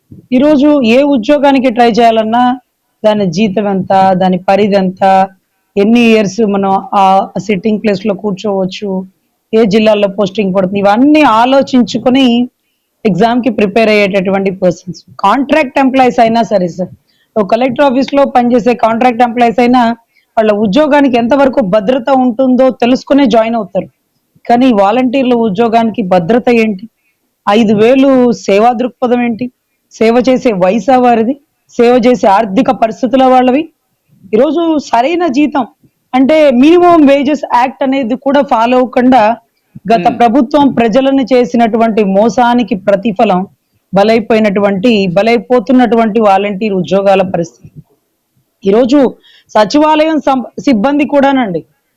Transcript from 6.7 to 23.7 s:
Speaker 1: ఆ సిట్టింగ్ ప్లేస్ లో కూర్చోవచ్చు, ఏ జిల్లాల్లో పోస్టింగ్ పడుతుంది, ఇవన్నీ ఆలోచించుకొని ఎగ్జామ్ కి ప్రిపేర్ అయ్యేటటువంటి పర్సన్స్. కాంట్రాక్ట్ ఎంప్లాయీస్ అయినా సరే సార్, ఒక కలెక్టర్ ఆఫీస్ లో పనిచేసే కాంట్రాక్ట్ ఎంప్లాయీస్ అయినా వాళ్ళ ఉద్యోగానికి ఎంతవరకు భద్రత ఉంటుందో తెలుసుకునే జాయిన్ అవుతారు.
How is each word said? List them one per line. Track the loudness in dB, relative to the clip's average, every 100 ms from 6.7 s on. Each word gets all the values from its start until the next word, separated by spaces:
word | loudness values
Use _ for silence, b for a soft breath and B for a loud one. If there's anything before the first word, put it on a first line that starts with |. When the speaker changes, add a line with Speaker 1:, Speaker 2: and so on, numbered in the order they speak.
| -2 -2 0
Speaker 1:
ఆ | 2 2 0 -8
సిట్టింగ్ | -6 -4 -2 -4
ప్లేస్ | -2 -4 -4
లో |
కూర్చోవచ్చు, | -6 -6 -6 -6 -4 -6 -8 -8 -8 -10 _ _ _ _
ఏ | 0 2
జిల్లాల్లో | 2 2 0 -2
పోస్టింగ్ | -2 -6 -4 -4 -2
పడుతుంది, | -2 -2
ఇవన్నీ | 0 2 2 4
ఆలోచించుకొని | 2 2 2 0 0 0 0 -2 0 2 2 0 -4 -10 _ _ _ _ -4
ఎగ్జామ్ | 0 0 0
కి | -2
ప్రిపేర్ | -2 -2 0 2
అయ్యేటటువంటి | 2 0 -2 -2 -2 -4
పర్సన్స్. | -2 -2 -4 -10 -18 -18 -4
కాంట్రాక్ట్ | -2 0 0 -2 -2 -2
ఎంప్లాయీస్ | 0 2 0 2
అయినా | 0 0
సరే | 0 -2 -4
సార్, | -6 -10 -12 _ _ _ -6
ఒక | -2
కలెక్టర్ | 0 -2 0 0
ఆఫీస్ | 0 -2
లో | 0 0
పనిచేసే | 0 0 0 0
కాంట్రాక్ట్ | 0 -2 0 -2 0
ఎంప్లాయీస్ | -2 0 0 2
అయినా | 2 2 0 -2 _ _ _ -2
వాళ్ళ | 0
ఉద్యోగానికి | 0 0 0 2 2 2 0
ఎంతవరకు | 0 0 0 0
భద్రత | -2 -2 0 -2 -2
ఉంటుందో | 0 0 0 0 2 0
తెలుసుకునే | 0 -2 -2 0 0 2
జాయిన్ | 2 0 -4
అవుతారు. | -6